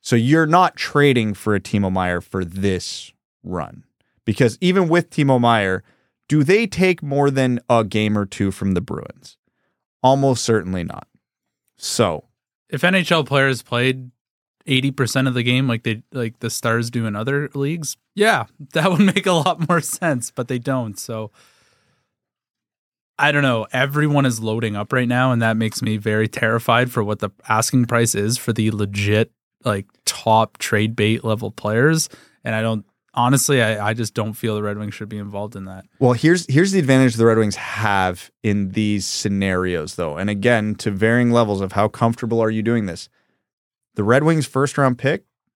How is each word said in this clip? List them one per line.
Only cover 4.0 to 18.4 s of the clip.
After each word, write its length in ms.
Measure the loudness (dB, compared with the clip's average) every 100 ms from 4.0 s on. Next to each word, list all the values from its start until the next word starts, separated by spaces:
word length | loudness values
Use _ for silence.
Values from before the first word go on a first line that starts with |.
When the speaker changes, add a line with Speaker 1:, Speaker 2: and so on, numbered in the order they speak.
| _ _
Speaker 1:
Because 340 | -4 2 2 2
even 260 | 0 2 2
with 220 | 0 0
Timo 320 | 0 2 4
Meier, 420 | 4 2 0 -2 -8 _ _ _ -2
do 140 | 2 4
they 220 | 2 2
take 360 | 0 2 0
more 260 | -2 0 2
than 300 | 2 0 0 2
a 140 | 2
game 340 | 2 0 0 0
or 80 | -2
two 260 | -2 -2
from 240 | -2 -2 -2
the 60 |
Bruins? 540 | -4 -8 -12 -16 -20 _ _ _ _ _ _ _
Almost 440 | 2 4 2 0 0
certainly 380 | 0 0 -6 -6
not. 220 | -10 -18 _ _ _ _ _ _ _
So 480 | -4 0 0 -2 -10 _ _ _ _
Speaker 2:
if 140 | -2 0
N 100 | 2
H 160 | 2
L 140 | 0 2
players 360 | 2 2 0
played 500 | -4 -2 0 -2 -8 -20 _ _ _ _ -2
eighty 260 | 0 0
percent 360 | -2 -2 0 0
of 60 |
the 100 | 0
game 240 | 0 0 0
like 160 | -2
they, 200 | -4 -6 -8
like 260 | -8 -8 -8
the 100 | -8
Stars 400 | -4 -2 -2 -2
do 160 | -4 -4
in 120 | -4
other 320 | -4 -4 -4
leagues, 440 | -6 -4 -6 -8 -12 _ -2
yeah, 300 | 0 0